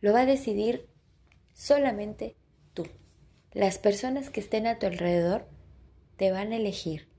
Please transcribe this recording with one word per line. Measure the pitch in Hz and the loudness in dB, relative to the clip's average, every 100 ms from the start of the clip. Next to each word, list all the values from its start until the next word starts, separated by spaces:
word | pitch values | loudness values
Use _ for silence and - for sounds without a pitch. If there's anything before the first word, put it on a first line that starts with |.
lo | 202 | 4
va | 220 | 4
a | 254 | 6
decidir | 269 269 208 220 240 - _ _ _ _ _ _ | 4 2 -2 0 -2 -8 _ _ _ _ _ _
solamente | - - 285 277 208 208 214 226 - _ _ _ | -12 2 4 4 0 -6 -8 -12 -12 _ _ _
tú. | - 165 - - _ - _ _ | -10 -10 -12 -20 _ -20 _ _
Las | - 196 190 | 0 0 2
personas | 208 202 262 262 277 | 0 0 -2 -4 -6
que | - | -8
estén | 196 220 220 | -4 -2 -2
a | 233 | -2
tu | 196 | -2
alrededor | 175 175 175 170 202 - - - - - _ _ _ | -2 0 2 2 0 -4 -20 -20 -20 -20 _ _ _
te | 190 | 0
van | 185 208 | 0 -4
a | 226 | -2
elegir | 214 180 - 151 - | -4 -4 -8 -8 -12